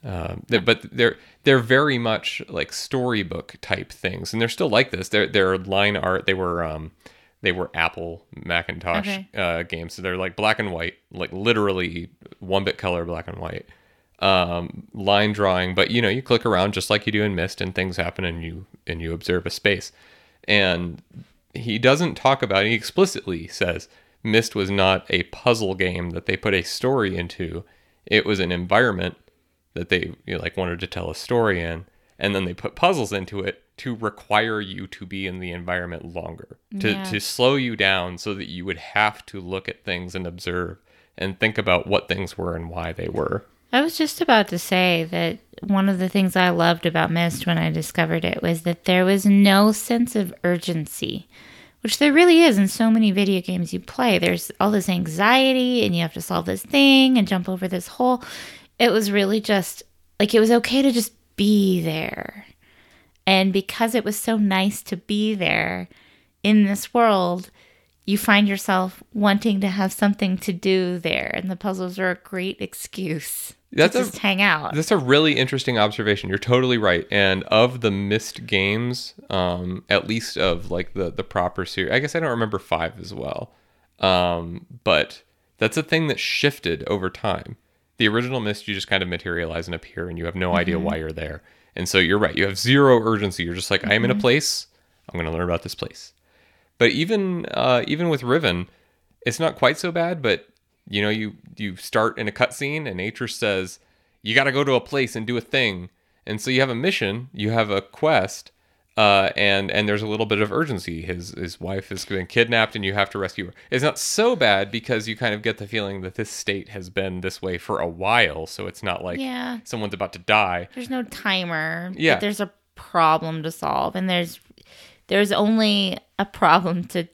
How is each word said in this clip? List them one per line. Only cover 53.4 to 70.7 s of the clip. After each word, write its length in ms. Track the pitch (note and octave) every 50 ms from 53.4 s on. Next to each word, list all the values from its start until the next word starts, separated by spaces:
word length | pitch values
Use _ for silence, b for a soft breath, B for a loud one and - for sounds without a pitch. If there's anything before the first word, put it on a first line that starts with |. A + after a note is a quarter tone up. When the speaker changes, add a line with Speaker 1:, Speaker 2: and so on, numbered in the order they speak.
Speaker 2:
games 320 | F3 - F3+ F3+ F3 D#3 -
you 80 | F3+
play. 380 | F3+ - - - B3+ B3 G3+ F3
There's 340 | F3 F3 F3+ E3+ - - - _
all 100 | F#3+ G3+
this 200 | G#3 G#3 F#3 -
anxiety 920 | F#3 F3 F3+ D#3+ D#3 E3+ G3+ G#3+ B3 C4 C4 C4 C4 B3+ B3+ B3 B3 A#3+ A3
and 100 | G3+ F3+
you 60 | E3+ E3+
have 100 | E3 -
to 80 | -
solve 240 | E3 - F3+ E3+ E3
this 180 | F3+ F#3 F#3+ -
thing 540 | - - C#4 C#4 C#4 C4+ C4+ C4 C4 C4
and 100 | B3 G3+
jump 220 | - G3 F#3 F3+ -
over 180 | F#3 F3+ F#3+
this 220 | F#3 F#3 F3+ F3+ -
hole. 340 | - - B3+ B3+ B3+ B3 B3 B B B B B B B B B B _
It 140 | - A#3+ F3+
was 180 | A3 A3 G3+
really 300 | G3+ G#3 G3+ F#3+ G#3 A3
just, 420 | G#3 - G#3+ G3 F3 - - - - _ _ _ _ _ _ _
like, 140 | G3+ G#3 -
it 60 | A#3
was 100 | G#3+ A3
okay 320 | A#3+ A#3 A#3 - A#3+ C4+ C4+
to 100 | C#4 A#3+
just 200 | A#3 G#3+ - _ _ _ _ _
be 440 | - G3+ G#3 G#3+ G#3 G3 F#3+ F#3 F3+ E3
there. 600 | E3 D#3 D#3+ D#3+ - - - - - - G3+ G#3 - _ b b b b b b b b b b b b b _
And 260 | - F#3+ F#3+ F#3+ F#3+ F3+
because 420 | G3 G3 - - - A3+ A3+ A3
it 100 | B3 G#3+
was 120 | G#3 G#3 -
so 180 | - - A3+
nice 460 | A3 G#3 G3+ F#3+ F#3+ F#3+ G3+ G#3 - -
to 140 | - -
be 380 | F3 - _ G#3 G#3 G#3+ G#3+ A3
there 540 | G3+ F3+ D#3+ - - E3 - F3+ - F3+ F3 b b b b b b b b b b _
in 220 | G3+ G#3+ G#3+ G#3
this 280 | G3 G3+ G3 - - _
world, 580 | A#3+ A#3 A3+ G#3 F#3+ F3+ F3 F3 F3+ F3+ - b b b b b b b b b b b
you 140 | - G3 G3+
find 300 | - - G#3 G3+ G#3 G3+
yourself 540 | G3 G3 - - G3 F#3 F#3 F#3 - - - _ _
wanting 460 | G#3+ G3+ G#3 G3 G#3 - A3+ G3+ G3
to 80 | G3 G3
have 240 | F#3 G3+ G3 F#3+ -
something 440 | - - G3+ G3+ - - F#3 F#3 F#3
to 140 | - - F#3
do 460 | E3+ - G3